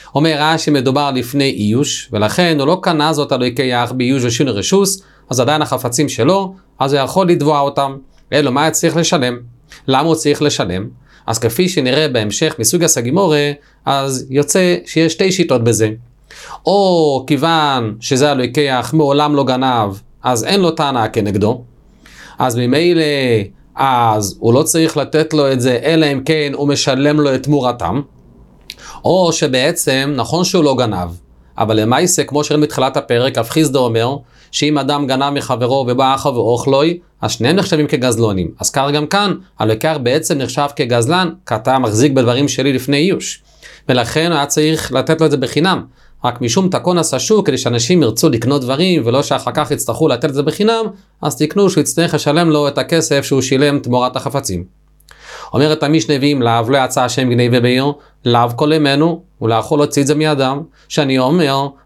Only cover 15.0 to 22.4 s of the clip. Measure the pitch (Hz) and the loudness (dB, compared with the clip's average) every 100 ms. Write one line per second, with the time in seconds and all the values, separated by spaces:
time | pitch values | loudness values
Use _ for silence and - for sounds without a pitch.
15 | 165 165 190 185 165 127 117 101 107 113 | 0 2 0 0 0 2 2 2 0 -2
16 | - _ - - - - - 202 190 175 | -16 _ -20 -20 -18 -6 0 2 4 4
17 | 156 135 131 143 165 165 151 127 110 104 | 2 0 0 0 2 2 2 0 -4 -6
18 | - 131 147 135 123 139 139 127 117 156 | -2 2 2 2 0 0 0 0 0 0
19 | 143 143 147 143 127 127 131 120 104 98 | 2 2 2 2 0 0 0 0 -2 -6
20 | - - 127 120 107 196 175 165 143 127 | -16 -8 -2 -2 0 0 0 0 -2 -2
21 | 113 120 104 101 104 - - _ _ _ | -2 -2 -2 0 0 -2 -8 _ _ _
22 | - - - - | -20 -20 -14 -4